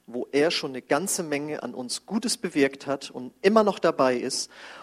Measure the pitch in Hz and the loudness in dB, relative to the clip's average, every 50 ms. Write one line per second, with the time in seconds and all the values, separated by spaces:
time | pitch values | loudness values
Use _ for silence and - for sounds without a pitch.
0 | _ 113 117 123 - - 131 143 151 175 - - 160 139 131 123 - - 143 147 | _ -10 -8 -8 -6 0 2 2 4 4 2 -2 -4 -6 -8 -10 -2 0 0 0
1 | 190 196 - - 170 151 147 139 147 151 143 - - 247 - 254 127 120 - - | 0 -2 -4 -4 -4 -4 -4 -4 -4 -6 -6 -6 -8 -8 -8 -8 -8 -8 -8 -10
2 | - - 196 226 262 214 - - - 175 - 151 139 135 139 - - 143 139 143 | -8 -6 -4 -2 -2 -2 -4 -4 -6 -2 2 2 2 2 2 -4 -6 -4 -4 -4
3 | - - - 127 123 127 - _ - 196 220 220 208 196 180 - - 165 160 - | -6 -10 -12 -12 -12 -12 -8 _ 4 6 6 6 6 4 2 2 2 2 4 4
4 | 135 127 127 120 107 131 - - - - - - - - - - | 4 4 4 2 -2 -2 -4 -4 -6 -8 -12 -18 -18 -18 -18 -18